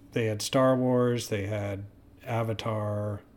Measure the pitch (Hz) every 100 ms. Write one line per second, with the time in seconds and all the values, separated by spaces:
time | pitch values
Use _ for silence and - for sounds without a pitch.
0 | - 127 113 104 - 135 131 131 127 123
1 | 123 120 - 104 104 107 101 101 101 -
2 | - - 123 117 113 107 113 107 104 104
3 | 107 101 -